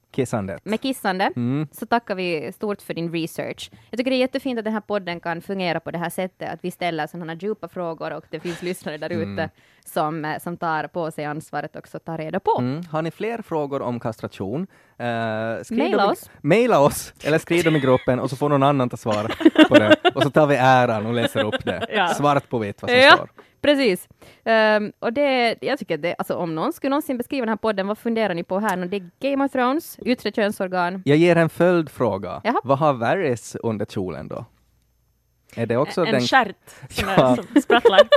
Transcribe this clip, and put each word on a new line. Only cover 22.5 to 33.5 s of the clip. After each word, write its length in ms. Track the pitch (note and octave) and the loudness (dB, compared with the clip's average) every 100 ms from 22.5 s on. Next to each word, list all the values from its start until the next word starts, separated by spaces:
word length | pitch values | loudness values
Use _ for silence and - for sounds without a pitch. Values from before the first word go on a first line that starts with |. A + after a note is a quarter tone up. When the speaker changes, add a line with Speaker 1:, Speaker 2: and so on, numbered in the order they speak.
| B2 | -4
Speaker 1:
vitt 240 | G#2 - | -4 -6
vad 80 | A#3+ | 0
som 100 | B3 | 4
Speaker 2:
Ja. 120 | C#4 E4 | 6 4
Speaker 1:
står. 120 | - - _ _ | 0 -16 _ _
Speaker 2:
Precis. 460 | C#4 C#4 B3 F3+ - _ - _ | 2 4 2 0 -6 _ -20 _
Ehm, 480 | A#3 A3 G#3+ G#3+ G#3 - | 0 2 4 2 0 -6
och 140 | A3+ | -4
det, 440 | A#3 C#4+ C4 A#3 - | 0 0 2 0 -2
jag 180 | - C#4 | -4 -4
tycker 160 | G3+ | -4
att 80 | D#3 | -4
det, 120 | E3+ - | -4 -4
alltså, 160 | - | -6
om 200 | C3+ E3+ | -4 -4
någon 180 | D#3 A3 | -4 -4
skulle 180 | - C4+ | -4 -2
någonsin 280 | C#4 D4 B3 | -2 -2 -6
beskriva 260 | - C#4 A3 | -6 -4 -4
den 20 | |
här 80 | A3+ | -2
podden, 300 | A3 G3 G3 | -2 -2 -4
vad 120 | G#3+ | -4
funderar 360 | A#3 A3+ G#3 | -4 -2 -2
ni 100 | E3+ | -2
på 140 | - F#3+ | -4 -2
här? 180 | G#3+ F3+ | -2 -2
Nå, 100 | F3+ | -4
det 100 | G3+ | -6
är 140 | F3 _ C4+ | -8 _ -2
Game 140 | C#4 | 0
of 80 | C#4 | 0
Thrones, 460 | C4 B3 D4+ - - | 0 0 -2 -6 -6
yttre 340 | - B3 G#3+ | -4 -2 -2
könsorgan. 720 | G3+ G3+ G#3 F#3 F3+ F3 F#3 | -2 -2 -2 -4 -2 -2 -2
Speaker 1:
Jag 120 | C#3 D3+ | 2 4
ger 200 | F3 E3+ | 6 4
en 120 | E3 | 2
följdfråga. 920 | - F3 F3 D3 - A#2+ G2 F#2+ C#2+ | 2 4 4 0 -2 -2 0 -6 -6
Speaker 2:
Jaha. 160 | G#3 E4 | -4 -2
Speaker 1:
Vad 140 | B2 C3+ | 0 2
har 140 | D3+ | 2
Varys 640 | B2+ A#2 F3+ D#3 A#2 - | 2 0 0 0 -4 -6